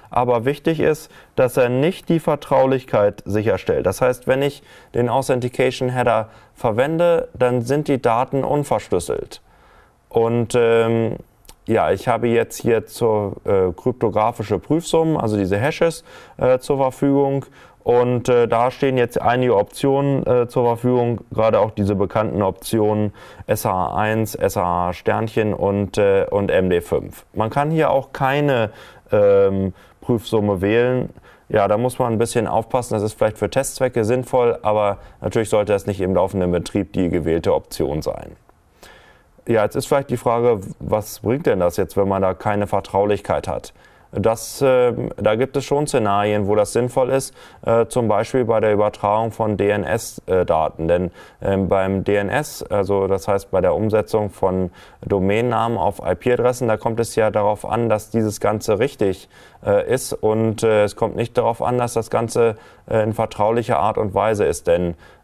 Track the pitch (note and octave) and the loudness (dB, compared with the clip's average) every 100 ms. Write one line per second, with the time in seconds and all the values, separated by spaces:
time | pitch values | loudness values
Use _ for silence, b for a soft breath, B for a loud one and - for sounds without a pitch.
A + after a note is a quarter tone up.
0 | B - B2 A#2+ B2 D3 E3 D#3 D#3 D3+ | B -2 2 0 0 -2 -2 0 0 0
1 | - B B - B2+ C#3 B2 B2+ D#3 F#3+ | -6 B B 0 2 2 2 2 0 -2
2 | - E3 E3+ D3 - C3+ C3 C3 - A2+ | -2 0 0 -2 0 2 4 2 0 2
3 | G2+ - - G#2 G#2+ F#2+ - D2+ F2+ - | 2 0 -4 -2 0 -2 0 0 0 0
4 | B2+ B2+ - C3 C#3+ C#3+ B B B - | 0 0 0 0 -2 -6 B B B -2
5 | A#2+ B2 C3 B2+ B2 - B2+ - B2+ B2+ | 0 0 0 -2 -2 0 0 0 -4 0
6 | A#2+ A2+ G#2+ B B - A#2+ G#2+ C#3+ D#3+ | 2 2 -2 B B -4 -2 2 0 2
7 | F3 E3 - - B2 B2 A#2 C#3+ D3+ C3+ | 2 2 -2 0 0 0 0 -2 0 0
8 | A#2+ A2+ B2+ C#3 - D3 C#3+ G#2+ - F2+ | 2 0 0 -2 -2 -2 0 -2 -2 -2
9 | - - - - b b b b b b | -2 -6 -8 -14 b b b b b b
10 | _ A#2 A#2 A#2+ A2+ B2 A#2 A#2 A2+ A2+ | _ 0 2 0 0 2 4 4 2 0
11 | A2+ - - _ - - - A2 D#2+ G2 | -2 -6 -16 _ -20 -12 -2 0 2 0
12 | - A2+ A#2+ A#2 A2+ - A#2 A2 G#2 - | -2 0 2 0 -2 -4 0 0 -2 -2
13 | A#2 G#2+ G2+ - - G2 F#2 F2 B2+ A#2+ | 0 0 -2 -6 -2 0 0 -2 -4 -2
14 | A2+ F#2 A2+ A#2 G#2+ G2 - D#3 - E3 | -2 0 0 -2 -4 -4 0 -2 0 0
15 | E3 D#3 A2 G#2+ F#2+ G2+ C3+ - E3 - | 2 0 0 0 0 0 -2 0 -2 -2
16 | - B B B B2+ B2+ - C#3 C3 - | -14 B B B 0 2 0 0 -2 0
17 | C#3+ C#3 C#3 C#3 C3 B B B - A#2+ | 0 2 2 -2 -6 B B B 0 2
18 | B2 B2 A#2+ A#2+ A#2 A#2 B2 - C#3 C3 | 2 0 2 2 4 2 0 0 0 2
19 | A#2+ - - B2 B2 A#2+ B2+ - C#3 C#3 | 0 0 0 2 2 2 0 0 0 2
20 | C#3 C3+ - B2 A#2+ C3+ A#2+ A#2 B2 B2 | 2 0 2 2 2 0 0 2 2 2
21 | A#2+ A#2 - - A2 G#2+ G#2+ - G2+ G2 | 2 -2 -4 0 2 4 2 0 0 0
22 | G2 A2 G#2+ D#2+ G2 - - A2+ G#2 G#2+ | 0 0 0 0 -2 -2 -2 0 2 2
23 | G#2 B B B B G#2 A2+ F#2 C#2+ E2 | -2 B B B B -2 0 0 -2 0
24 | G#2+ A2 A2 - G2 G2+ F2+ F2 F2 F2+ | 0 0 -2 -2 -2 0 0 0 -2 -4
25 | - G#2 A2 A#2 G#2+ - G2 G2+ G2 - | -2 -2 -2 0 0 0 0 0 0 2
26 | G2+ G2 - G2+ G2+ F2 F#2 F2 - D2 | 4 4 2 0 0 0 2 0 0 -4
27 | G1+ - - F#2+ A2 C#3 D3 D#3+ C#3+ C3+ | -4 -14 -10 -4 -2 -2 0 0 2 0
28 | - - C3+ C#3+ D3 B2 G#2+ B B B | -2 -4 -2 0 2 0 -2 B B B
29 | - G#2+ G2+ G2 G2 G2 F#2+ - B B | -2 2 4 4 4 2 -2 -6 B B
30 | - A#2 - A2+ G#2 F#2+ G2 A2+ B2 B2+ | -4 -2 0 0 0 0 2 2 2 0
31 | - - B B B G#2+ G2+ G#2 B2 - | -4 -10 B B B 2 2 2 0 -2
32 | A#2+ A2 A2+ A#2+ G#2+ A2+ - C3 A#2 A2 | -2 0 0 0 0 -2 -2 -4 -2 -2
33 | G#2+ - G#2+ - G2+ C3+ C3+ - B2+ B2 | -2 0 -2 0 -2 -2 -4 -2 -2 0
34 | G#2+ B2+ B2 C3 A#2+ - G#2+ G#2+ G#2 G2+ | 0 0 0 2 2 0 0 2 0 -2
35 | B B A2 A2+ G#2+ G#2+ G#2 G2+ G#2 G2 | B B -4 -2 2 2 2 0 -2 -2
36 | F#2 F2+ F#2+ G2 F2+ F2 - G#2 F#2 G2 | 0 2 0 0 0 -2 -2 -4 -2 -2
37 | F2+ F2 D2+ E2 F#2+ D2 - - C#2+ D2+ | 0 0 0 0 0 -2 -2 -4 -4 -4
38 | D2+ G1+ G1+ G1+ _ _ _ B B B | -6 -8 -12 -20 _ _ _ B B B
39 | B B B B - A2 G#2 - - C#3+ | B B B B -2 0 0 -2 0 0
40 | C#3 B2 B2 A#2 A#2+ G#2+ F#2+ - - G#2+ | 0 -4 0 2 2 0 -4 -10 -2 -2
41 | G#2 - G#2 C3+ E3 G2+ F2 F#2+ F#2 - | -4 -6 -2 0 0 2 0 0 -2 0
42 | G2 G2 F#2+ F#2 G#2+ G#2 G2+ G2+ - G2 | 0 0 0 -2 -2 -2 -2 -4 -2 0
43 | G#2 G#2 - D2+ - - - - b b | 2 0 -2 -2 -2 -8 -10 -20 b b
44 | b A2+ G#2+ A2+ - - C3+ B2+ B2 - | b -2 -2 -2 -6 -2 2 4 2 0
45 | - - G#2+ A2 C3 C#3 - C#3+ D3 C3+ | -6 -2 0 0 -2 -4 -2 -2 0 0
46 | G#2+ G2+ G#2 G#2 G2 G#2 G#2 A#2 B2 C3+ | 0 0 0 0 0 0 2 0 0 0
47 | B2+ C3+ - B B B - A2+ A2+ C3 | 0 0 -2 B B B 0 2 2 0
48 | A2+ G2+ A2+ C3 A2+ A2 G#2+ G#2 G#2 - | 0 0 0 0 2 2 2 2 0 0
49 | G2+ G#2+ A2+ - A2 G2+ D3 G#2 D2 A2+ | 0 0 0 -2 -2 0 2 0 0 -4
50 | - - - F#2 E2+ D#2+ D#2 - E2 F2 | -6 -12 -2 0 2 2 0 -2 0 0
51 | F2+ B B B F#2+ G2 F#2 F#2+ F#2+ G2 | -2 B B B -2 0 0 0 0 -2
52 | - G2+ G2+ B2 D3+ - - G#2 F#2+ G2 | 0 -2 0 -4 -4 -10 -6 -4 0 0
53 | F#2+ F#2+ - G2 - F#2+ F2+ D#2+ A2 G#2+ | 0 -2 -2 -4 -2 0 0 0 0 0
54 | G#2 A2+ G#2 - F#2+ F#2 F2+ B B B | 0 -2 -4 -4 -2 -2 -4 B B B
55 | - G2 F#2+ G#2 B2 A2 A#2 A2 F#2+ - | -4 0 0 0 0 0 -2 -2 -4 -4
56 | - - B2 B2 B2 A#2+ A#2+ G#2+ A#2 A2+ | -4 -2 0 2 0 0 -2 -2 -2 -2
57 | A2+ - G#2+ G#2+ G#2 G#2 - A2+ A#2 G#2+ | -2 0 0 2 0 -2 -4 -2 0 -2
58 | - A2+ A2 G#2 G#2 G#2+ - G2+ C3+ - | -2 -2 -2 -2 -2 -2 -2 0 -2 -2
59 | G2 F2+ - B B B - G2+ - B2+ | -2 -2 -10 B B B 0 0 2 -2
60 | - - A2 A2 A2+ G#2 A2+ G#2+ G#2 - | -4 -2 0 0 0 0 2 2 2 0
61 | A2+ - A#2 - A2+ A2+ - B2 A#2+ A#2 | -4 -4 -4 0 0 0 -2 -2 -2 -4
62 | G#2+ A2+ A#2 B2 A#2 G#2+ B B B A2+ | -2 -2 -2 0 0 0 B B B 0
63 | G#2+ G#2+ A2 - G#2 A#2 A2 C#2+ G2+ G#2+ | 0 0 -4 0 0 0 0 0 0 -2
64 | G#2+ G2 G#2+ G#2 D#2 D#2+ - F2 F2 E2 | -2 0 0 2 0 0 0 0 0 -6
65 | B B | B B